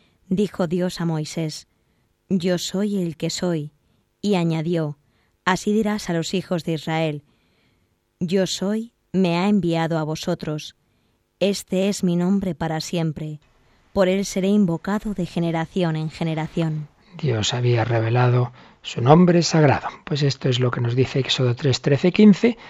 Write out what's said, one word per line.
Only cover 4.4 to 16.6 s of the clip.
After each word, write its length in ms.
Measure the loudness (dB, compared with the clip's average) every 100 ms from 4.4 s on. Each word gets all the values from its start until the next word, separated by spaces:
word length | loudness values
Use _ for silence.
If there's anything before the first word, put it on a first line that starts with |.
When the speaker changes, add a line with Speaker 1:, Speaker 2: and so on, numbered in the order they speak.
| 0 0 -2 -2 -4 -8 _ _ _ _ -2
Speaker 1:
"Así 260 | -2 0
dirás 380 | 0 0 -2 -2
a 40 |
los 200 | -4 -2
hijos 320 | -4 -4 -4 -4
de 80 |
Israel: 500 | -6 -4 -2 -2 -4 -12 _ _ _ _ _ _ _ _ -8
'Yo 260 | -2 0 0
soy, 460 | -2 -4 -4 -6 _ _
me 240 | 0 2 2
ha 100 | 2
enviado 500 | 2 2 0 0 -2
a 60 |
vosotros. 720 | -4 -6 -4 -6 -6 -8 -10 -20 _ _ _ _ _ -2
Este 480 | -2 -2 -2 -2 0
es 160 | 0
mi 140 | 0 0
nombre 380 | 0 0 -2 -4
para 260 | -4 -4
siempre. 580 | -4 -4 -2 -4 -10 -12 _ _ _ _ _
Por 160 | 2 2
él 160 | 2 -2
seré 240 | -2 2
invocado 640 | 4 2 0 -4 -4 -4
de 120 | -6 -4
generación 720 | -2 -2 -2 -4 -2 -2 -2
en 140 | -6
generación'". 800 | -6 -4 -4 -4 -4